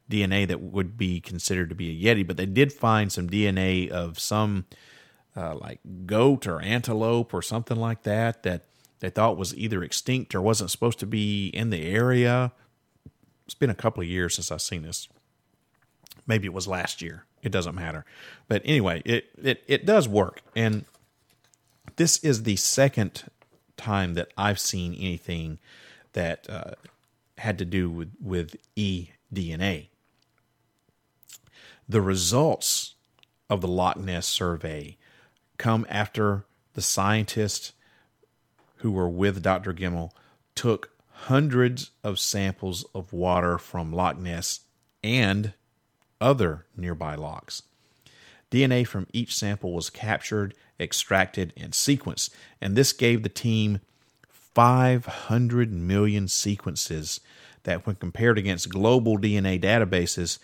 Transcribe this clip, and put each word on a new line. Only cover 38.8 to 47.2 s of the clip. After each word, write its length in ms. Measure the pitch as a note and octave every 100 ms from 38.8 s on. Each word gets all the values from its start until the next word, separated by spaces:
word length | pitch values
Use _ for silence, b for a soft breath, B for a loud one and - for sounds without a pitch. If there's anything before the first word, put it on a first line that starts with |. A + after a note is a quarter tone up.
| A2+
were 160 | F#2+ F2+
with 340 | F2 G2 F#2+
Doctor 300 | E2+ F#2 G2
Gemmell 380 | E2+ F2+ E2+ E2+ - b b _ -
took 360 | B2 G#2+ - _ _
hundreds 800 | - - C3 D3+ B2+ B2 B2+ - _ A2
of 140 | F#2
samples 640 | - G2+ F#2+ F#2 F#2+ F2 - F#2+
of 160 | F#2
water 460 | E2+ F2+ F2+ F2 F2
from 340 | - F2 D#2+
Loch 260 | E2 F#2 D2
Ness 440 | F2+ E2 - - _ _ _ _
and 480 | G#2+ B2+ G#2 G2 G#2 - _ _ _ _ _ -
other 440 | A#2+ C#3 F2+ D#2 - -
nearby 380 | F2+ D#2+ D#2
lochs. 480 | D2